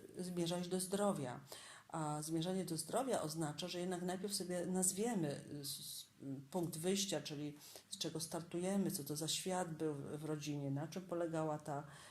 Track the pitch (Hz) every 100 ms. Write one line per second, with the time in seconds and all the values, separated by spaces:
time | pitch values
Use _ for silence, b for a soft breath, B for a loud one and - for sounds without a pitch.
0 | - - 180 175 170 175 175 185 185 196
1 | 202 156 127 131 - B B B B 165
2 | 151 151 156 165 175 190 - 160 - 220
3 | 269 190 156 160 151 156 180 175 180 180
4 | 180 185 202 202 175 180 180 185 185 190
5 | 233 214 147 139 - 147 139 - - -
6 | - - 135 135 139 185 165 160 175 202
7 | 196 156 147 147 147 147 B B B -
8 | 160 156 - 170 165 175 180 196 175 147
9 | 139 151 156 - 190 180 175 156 160 143
10 | 139 151 156 156 151 143 139 139 165 185
11 | 185 170 170 160 156 151 156 143 156 B
12 | B